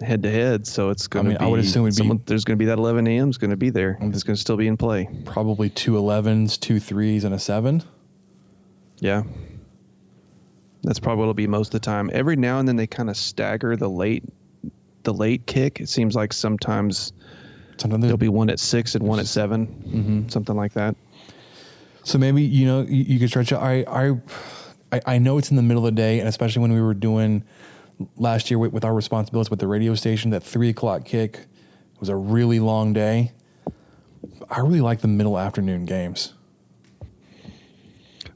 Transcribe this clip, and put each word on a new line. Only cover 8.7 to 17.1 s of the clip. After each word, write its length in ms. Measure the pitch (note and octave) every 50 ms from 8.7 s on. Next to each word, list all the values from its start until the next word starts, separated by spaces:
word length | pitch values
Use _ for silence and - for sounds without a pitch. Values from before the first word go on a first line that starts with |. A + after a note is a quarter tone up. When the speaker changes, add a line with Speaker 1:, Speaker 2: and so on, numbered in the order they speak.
| _ _ _ _ _ -
Speaker 1:
Yeah. 240 | - G2 G2+ G#2 G#2 - - - - - - - - - - _ _ _ _ _ _ _ _ _ _ _ _ _ _ _ _ _ _ _ _ _ -
That's 160 | - - -
probably 200 | - B2 A2+ G#2+
what'll 140 | A2 A2 G#2+
be 140 | G#2+ G#2
most 200 | G2+ G#2 G#2+ G#2+
of 120 | - - A2
the 40 | -
time. 240 | A2 G#2 G#2 G2+ - -
Every 220 | C3+ C3+ E3 D#3+
now 240 | C3+ B2 B2 C3 C3+
and 80 | C3+
then 80 | C3 A#2+
they 120 | A2+ A2
kinda 280 | - - - A#2 G#2+ G2+
stagger 600 | - - - - A2 G#2 G2+ A2 A2 B2+ A#2 A#2
the 120 | G2+ - G2
late, 360 | F#2 F2 G2 A2 A#2 - - - - _ _ _ _ _ - - - _ _ _ _ _ -
the 100 | A2+ G#2
late 320 | - G#2+ A2+ B2+ B2 -
kick. 340 | - - C3+ C3 C#3+ - -
It 80 | C#3
seems 260 | - - B2+ A2+ G#2+ A2
like 200 | A#2 G#2+ G#2 -
sometimes 800 | - - A2 G#2+ G#2 - A2 G#2+ G2+ G2+ G2+ F#2 - - -